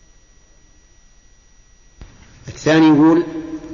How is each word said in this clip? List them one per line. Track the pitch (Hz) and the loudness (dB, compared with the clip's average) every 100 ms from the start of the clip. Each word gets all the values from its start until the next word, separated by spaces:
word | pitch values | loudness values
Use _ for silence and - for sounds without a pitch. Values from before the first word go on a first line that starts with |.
| _ _ _ _ _ _ _ _ _ _ _ _ _ _ _ _ _ _ _ - - - - - - | _ _ _ _ _ _ _ _ _ _ _ _ _ _ _ _ _ _ _ -20 -20 -20 -20 -20 -20
الثاني | - 151 160 160 | -8 -2 2 4
يقول: | 147 160 170 - - - - - | 4 4 2 -2 -10 -14 -14 -16